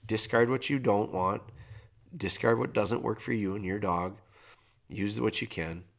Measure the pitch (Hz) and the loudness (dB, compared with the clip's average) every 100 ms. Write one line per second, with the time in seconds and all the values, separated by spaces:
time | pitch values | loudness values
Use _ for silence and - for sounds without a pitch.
0 | - 110 - 117 117 131 - 143 123 101 | -2 -2 2 4 6 4 0 0 4 2
1 | 110 90 92 107 - - - - - _ | 2 0 0 0 -6 -20 -18 -18 -20 _
2 | - 170 95 - 117 117 127 123 101 120 | -18 -6 -4 2 4 4 2 0 0 0
3 | 120 110 - 120 98 98 92 101 101 87 | -2 -4 -2 -2 0 -2 -2 -2 0 0
4 | 90 104 - - - - _ _ _ - | -2 -8 -20 -20 -20 -20 _ _ _ -4
5 | 104 107 120 - - - 82 82 90 | -4 0 -2 -2 -6 -6 -6 -6 -14